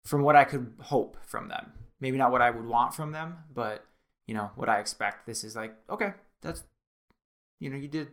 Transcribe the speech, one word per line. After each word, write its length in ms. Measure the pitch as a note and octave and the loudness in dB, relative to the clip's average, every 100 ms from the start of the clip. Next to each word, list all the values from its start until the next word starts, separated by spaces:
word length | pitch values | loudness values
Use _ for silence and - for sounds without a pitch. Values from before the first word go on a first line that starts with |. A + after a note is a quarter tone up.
from 180 | - D3+ | -2 2
what 120 | C#3+ | 8
I 80 | D3 | 8
could 320 | C3+ C#3 A#2+ - | 8 0 -8 -12
hope 360 | - C3+ - - | -2 0 0 -6
from 220 | - - - | -12 -10 -8
them, 260 | - - - - - | -10 -12 -18 -20 -8
maybe 180 | C3+ C3 | -4 2
not 140 | B2 | 4
what 100 | B2 | 6
I 80 | A#2+ | 4
would 160 | A#2 A2+ | 2 0
want 260 | A#2 A#2+ | 2 2
from 200 | - D3+ | 0 -8
them, 240 | D#3 E3 E3+ D3+ | -8 -10 -14 -12
but, 320 | B2 A2 G#2+ - _ _ _ - | -6 -6 -8 -14 _ _ _ -10
you 80 | |
know, 160 | G#2+ G2+ - | -8 -6 -4
what 120 | A2+ | 0
I 120 | G#2 | 0
expect. 460 | G#2 - G#2 - - | -2 -6 -6 -6 -12
This 180 | A2+ | -10
is 100 | A2 | -10
like, 220 | A2 A2 - - | -10 -10 -12 -10
okay, 260 | G#3 G3+ G3 _ _ | -6 -6 -6 _ _
that's, 220 | E3 - - _ _ _ _ _ _ _ _ - | -12 -12 -16 _ _ _ _ _ _ _ _ -14
you 100 | D3 | -10
know, 60 | C3+ | -10
you 100 | C#3+ | -8
did 220 | D#3 D3+ | -8 -10